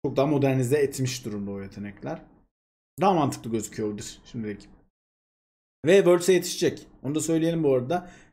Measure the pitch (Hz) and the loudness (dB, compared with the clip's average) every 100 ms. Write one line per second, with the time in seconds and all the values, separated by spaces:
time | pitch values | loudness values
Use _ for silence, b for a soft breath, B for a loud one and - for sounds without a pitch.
0 | 139 123 143 143 135 131 123 147 139 - | -4 0 2 2 2 2 2 2 0 -2
1 | 127 - 113 104 101 98 98 - 101 101 | -6 -6 -8 -8 -8 -8 -12 -12 -14 -12
2 | 139 165 - _ _ _ _ _ _ - | -12 -12 -14 _ _ _ _ _ _ 0
3 | 190 175 135 127 117 110 101 - 107 104 | 2 2 0 -2 -4 -6 -4 -6 -6 -6
4 | - - - 123 107 101 - - _ _ | -12 -16 -14 -10 -10 -12 -16 -20 _ _
5 | _ _ _ _ _ _ _ _ 151 196 | _ _ _ _ _ _ _ _ 4 6
6 | 175 175 175 180 - - 156 - - - | 8 4 6 2 2 -2 -2 -2 -16 -10
7 | 131 151 156 165 165 170 147 131 123 175 | -6 -4 0 0 0 0 2 2 0 -4
8 | B B B | B B B